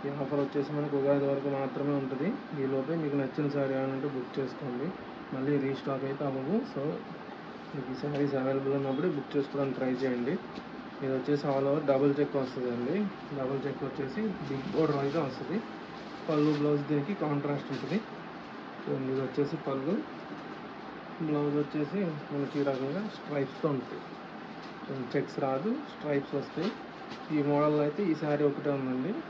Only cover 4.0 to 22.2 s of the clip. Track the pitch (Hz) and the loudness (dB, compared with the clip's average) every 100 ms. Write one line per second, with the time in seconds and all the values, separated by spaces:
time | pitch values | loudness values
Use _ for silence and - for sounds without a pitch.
4 | 143 131 120 147 127 - 143 123 160 - | -2 -4 -4 -4 -4 -4 -4 -2 -4 -4
5 | - - - 135 135 143 135 135 147 135 | -10 -12 -8 -2 2 2 2 -2 -2 -2
6 | 135 139 143 135 135 214 269 143 147 156 | -2 -2 -2 -2 0 0 0 -2 -2 -4
7 | - - - - - - - 143 123 127 | -8 -12 -12 -12 -12 -12 -8 -8 -6 -4
8 | 147 143 143 135 131 135 135 139 135 135 | -2 2 2 2 2 2 2 2 2 2
9 | 175 143 120 147 135 139 135 113 127 123 | 2 0 0 0 0 0 0 0 0 2
10 | 135 123 120 185 - - - - - - | 2 2 0 -2 -4 -10 -10 -10 -10 -4
11 | 135 131 127 147 151 135 139 147 143 135 | 0 0 2 2 4 4 4 4 6 6
12 | 143 143 143 139 127 135 123 120 123 190 | 6 6 2 2 0 0 -2 0 0 2
13 | 202 - - 143 131 139 139 131 139 - | 0 -4 -6 -4 -2 0 -2 -2 -4 -2
14 | 135 - 220 180 139 135 160 160 156 143 | -4 0 0 -2 -4 -4 0 2 4 4
15 | 139 160 139 117 - 196 - - - - | 2 2 0 -4 -2 -2 -2 -10 -10 -10
16 | - - - 151 151 147 147 147 143 147 | -10 -8 0 4 4 6 4 4 4 2
17 | 143 196 151 143 143 143 - 127 131 190 | 2 0 2 2 2 -2 -2 -4 0 -2
18 | - - - - - - - - - 139 | -2 -10 -10 -12 -12 -12 -12 -8 -4 -2
19 | 131 135 131 - 143 156 - 135 139 233 | 0 0 0 2 0 0 -2 -2 0 0
20 | - - - - - - - - - - | -2 -10 -10 -10 -10 -10 -10 -10 -12 -12
21 | - - 156 147 147 147 147 156 147 190 | -12 -4 0 2 4 2 2 0 0 2
22 | 180 151 | 0 -2